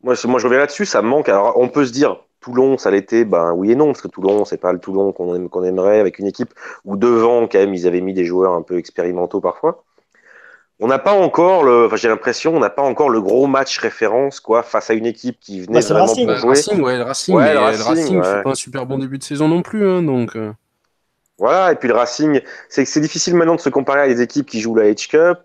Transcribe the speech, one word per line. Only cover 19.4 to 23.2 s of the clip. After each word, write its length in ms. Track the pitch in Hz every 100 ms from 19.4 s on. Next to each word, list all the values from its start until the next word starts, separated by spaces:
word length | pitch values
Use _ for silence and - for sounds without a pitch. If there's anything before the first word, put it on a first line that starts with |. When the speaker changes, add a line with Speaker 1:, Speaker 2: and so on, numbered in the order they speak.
| 156
Speaker 3:
non 140 | 170
plus, 240 | 185 220 202
hein, 160 | 185
donc, 340 | 165 127 117 113
euh. 160 | 110 104 _ _ _ _ _ _ _ _
Speaker 1:
Voilà, 340 | 107 170 185
et 40 | 156
puis 120 | 127
le 60 |
Racing, 460 | 113 120 - 151 143 - - -
c'est, 160 | -
c'est 160 | 135 -
difficile 340 | 156 170